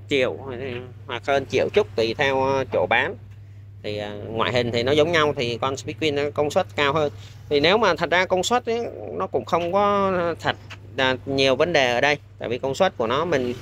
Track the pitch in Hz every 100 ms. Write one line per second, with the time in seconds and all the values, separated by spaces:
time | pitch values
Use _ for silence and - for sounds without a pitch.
0 | 101 143 123 80 135 123 135 123 127 -
1 | - 120 - 139 135 127 85 - 208 -
2 | 113 110 139 135 135 135 131 101 92 113
3 | 143 226 - - - - - - 107 104
4 | 104 104 104 113 98 123 120 117 123 151
5 | 151 170 151 139 120 117 135 139 - 156
6 | 160 143 147 143 147 185 - - 143 151
7 | 147 - - - - 147 151 208 214 160
8 | 170 170 185 185 180 240 233 233 233 -
9 | 104 165 190 - - 170 170 190 202 202
10 | 196 185 170 156 151 120 - - - -
11 | 131 127 - 135 135 131 160 160 127 120
12 | 139 147 - - 110 120 131 135 190 -
13 | 113 127 175 151 123 120